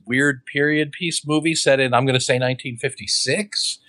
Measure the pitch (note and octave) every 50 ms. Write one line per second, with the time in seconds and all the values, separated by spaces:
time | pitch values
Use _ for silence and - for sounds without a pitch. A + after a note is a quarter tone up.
0 | - - B2 C3 C#3+ D3 C3+ B2 - - - C#3+ C#3+ D3+ D3+ D3+ D3+ D3 - -
1 | F3+ E3 - - - C#3+ D3+ D#3 D3 E3 D#3+ - - D3 C3+ C3+ C3 B2+ B2 A#2+
2 | C3+ C3+ B2+ B2+ B2 - C3 B2 B2+ B2+ C3 B2+ - C3 A#2 A#2 - C3 - -
3 | G#2 G2 - - - B2 C#3+ G3 G#3 G#3 - - - - - - _